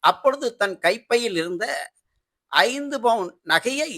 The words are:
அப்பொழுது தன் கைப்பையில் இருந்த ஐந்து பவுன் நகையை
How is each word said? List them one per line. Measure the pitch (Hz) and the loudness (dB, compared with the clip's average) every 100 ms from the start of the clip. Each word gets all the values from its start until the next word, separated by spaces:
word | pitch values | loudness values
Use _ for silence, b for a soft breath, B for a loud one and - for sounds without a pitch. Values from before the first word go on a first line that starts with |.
அப்பொழுது | 151 - 277 277 247 - | 2 4 0 0 -4 -2
தன் | 202 180 | -4 0
கைப்பையில் | 170 226 _ 240 233 175 | 0 0 _ 0 0 -2
இருந்த | 165 175 - - - _ _ _ _ _ _ | -4 -4 -4 -6 -8 _ _ _ _ _ _
ஐந்து | 143 202 269 285 277 | 2 2 0 -6 -2
பவுன் | 233 226 180 _ | 0 0 -2 _
நகையை | - 160 240 269 311 | 0 0 0 -4 -6